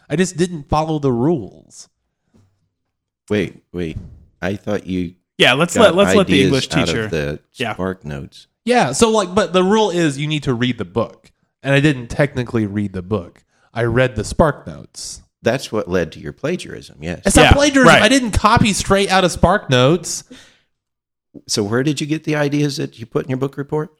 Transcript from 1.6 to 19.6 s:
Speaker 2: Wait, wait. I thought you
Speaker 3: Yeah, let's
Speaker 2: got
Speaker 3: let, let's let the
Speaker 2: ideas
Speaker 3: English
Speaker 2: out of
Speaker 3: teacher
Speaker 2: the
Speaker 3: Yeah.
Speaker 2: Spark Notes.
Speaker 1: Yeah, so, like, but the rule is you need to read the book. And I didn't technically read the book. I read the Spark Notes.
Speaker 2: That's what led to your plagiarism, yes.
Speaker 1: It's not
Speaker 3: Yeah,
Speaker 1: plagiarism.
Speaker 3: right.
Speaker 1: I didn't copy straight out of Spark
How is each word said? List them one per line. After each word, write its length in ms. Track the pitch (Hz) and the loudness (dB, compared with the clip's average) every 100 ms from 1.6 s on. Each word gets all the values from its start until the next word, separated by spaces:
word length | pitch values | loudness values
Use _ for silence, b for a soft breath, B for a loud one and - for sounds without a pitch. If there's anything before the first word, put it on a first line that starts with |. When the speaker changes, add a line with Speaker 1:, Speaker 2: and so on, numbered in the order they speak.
| _ - - _ _ _ _ _ _ _ _ _ _ _ _ _ - | _ -20 -20 _ _ _ _ _ _ _ _ _ _ _ _ _ -4
Speaker 2:
Wait, 340 | 104 85 - _ | -2 -2 -8 _
wait. 260 | 87 85 73 - - - _ | -8 -8 -8 -14 -20 -20 _
I 140 | 90 104 | -6 -6
thought 300 | - 101 - | -4 -6 -4
you 280 | 92 87 - _ - | -6 -6 -10 _ 0
Speaker 3:
Yeah, 160 | 147 | 2
let's 200 | 131 170 - | 2 0 4
Speaker 2:
got 60 | |
Speaker 3:
let, 140 | 208 170 | 4 4
let's 200 | 196 196 | 4 4
let 120 | 180 | 2
the 60 | |
Speaker 2:
ideas 120 | 92 95 | 2 2
Speaker 3:
English 240 | 87 - | 0 -2
Speaker 2:
out 60 | 82 | -2
of 60 | 85 | -2
Speaker 3:
teacher 220 | 82 107 | -2 -4
Speaker 2:
the 320 | 80 73 73 _ | -4 -6 -8 _
Speaker 3:
Yeah. 200 | - 113 | -8 -8
Speaker 2:
Spark 300 | 104 92 90 76 | -4 -6 -6 -10
Notes. 420 | 71 76 - _ _ 226 | -12 -14 -20 _ _ -2
Speaker 1:
Yeah, 260 | 240 151 | 0 0
so, 180 | 139 226 | 2 2
like, 240 | 220 185 | 2 0
but 200 | 190 170 | -2 0
the 100 | 185 | 2
rule 260 | 185 220 208 | 2 2 2
is 300 | 175 160 135 | 0 -2 -2
you 80 | 147 | -4
need 160 | 151 | -4
to 100 | 139 | -2
read 240 | 117 123 110 | -2 -2 -4
the 80 | 90 | -6
book. 460 | 110 101 - _ _ _ _ | -4 -6 -8 _ _ _ _
And 100 | 135 | 0
I 60 | 139 | 2
didn't 280 | 151 131 117 | 2 0 -4
technically 560 | - 143 131 117 117 104 | -2 -2 -2 -4 -2 -2
read 260 | 104 101 | -4 -6
the 80 | 95 | -8
book. 420 | 90 104 87 _ _ _ _ | -6 -8 -8 _ _ _ _
I 100 | 117 | -4
read 320 | 117 117 127 113 | 0 2 0 -2
the 80 | |
Spark 440 | 98 - 160 - - | -4 2 2 0 -10
Notes. 540 | 71 - - - - - _ | -16 -18 -16 -16 -16 -20 _
Speaker 2:
That's 280 | 117 135 - | -2 -2 -4
what 160 | 110 87 | -6 -2
led 220 | 90 78 | -2 -2
to 80 | - | -8
your 140 | 78 | -14
plagiarism, 640 | - 147 180 - - - - | -10 -8 -8 -10 -16 -18 -12
yes. 200 | 78 87 202 | -10 -6 2
Speaker 1:
It's 100 | - | 4
not 80 | 143 | 6
Speaker 3:
Yeah, 80 | |
Speaker 1:
plagiarism. 340 | - 294 269 247 | 6 4 6 8
Speaker 3:
right. 100 | 151 | 8
Speaker 1:
I 60 | 214 | 6
didn't 220 | 269 240 | 2 2
copy 420 | - 208 233 240 | 2 2 4 2
straight 360 | 180 - 196 196 | 0 0 0 2
out 140 | 190 | 2
of 80 | 180 | 0
Spark 380 | - 175 202 | 2 2 2